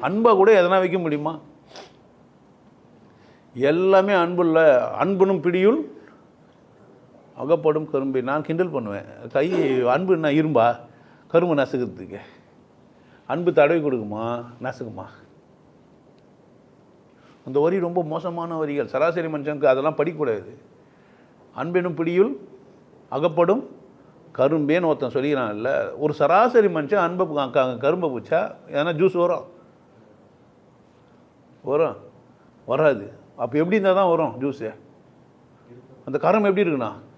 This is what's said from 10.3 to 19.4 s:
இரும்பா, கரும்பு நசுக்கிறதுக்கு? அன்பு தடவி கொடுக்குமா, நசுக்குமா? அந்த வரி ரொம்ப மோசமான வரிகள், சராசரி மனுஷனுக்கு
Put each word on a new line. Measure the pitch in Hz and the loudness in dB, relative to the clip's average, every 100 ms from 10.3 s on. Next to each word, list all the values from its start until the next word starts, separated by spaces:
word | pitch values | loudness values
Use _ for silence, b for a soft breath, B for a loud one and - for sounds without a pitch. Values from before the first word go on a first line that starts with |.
| 143 | 0
இரும்பா, | 156 131 117 117 - b b b b | 2 4 2 0 -10 b b b b
கரும்பு | 165 175 147 | 0 2 0
நசுக்கிறதுக்கு? | 135 135 120 87 92 98 - - _ _ _ _ _ b b b b | -2 -4 -6 -8 -16 -16 -20 -20 _ _ _ _ _ b b b b
அன்பு | 143 175 160 | -2 0 4
தடவி | 147 170 | 4 4
கொடுக்குமா, | 147 127 104 104 113 120 120 120 127 | 0 -4 -6 -6 -6 -6 -10 -12 -12
நசுக்குமா? | 127 120 98 92 - - _ _ _ _ _ _ _ _ _ _ _ _ _ _ _ _ _ _ b b b - | -10 -14 -14 -18 -20 -20 _ _ _ _ _ _ _ _ _ _ _ _ _ _ _ _ _ _ b b b -4
அந்த | 135 156 | 0 0
வரி | 190 175 | 0 -2
ரொம்ப | 175 160 | -4 -4
மோசமான | 160 175 170 170 165 | -6 -8 -8 -8 -6
வரிகள், | 151 143 113 | -4 -4 -4
சராசரி | 131 160 170 160 | 0 0 -2 -6
மனுஷனுக்கு | 151 | -6